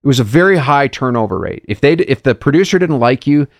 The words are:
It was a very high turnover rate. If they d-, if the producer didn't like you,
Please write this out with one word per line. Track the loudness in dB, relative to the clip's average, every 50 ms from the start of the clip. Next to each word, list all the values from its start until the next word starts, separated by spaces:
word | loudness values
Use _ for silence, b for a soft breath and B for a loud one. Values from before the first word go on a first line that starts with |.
| _
It |
was | 0 2 2
a | 0
very | 2 2 2 2 4 2
high | 0 0 0 0 0 0
turnover | -2 -4 -6 -6 -4 -2 -2 -2 -4 -4 -6
rate. | -6 -8 -8 -10 _
If | -8 -6 0
they | 2 2 2
d-, | 2 0
if | -2 -2 -2 _
the | -2 -2
producer | 0 0 0 2 2 0 2 0 0
didn't | 0 0 0 0
like | 0 0 0 0 -2
you, | 0 0 0 0 -2 _ _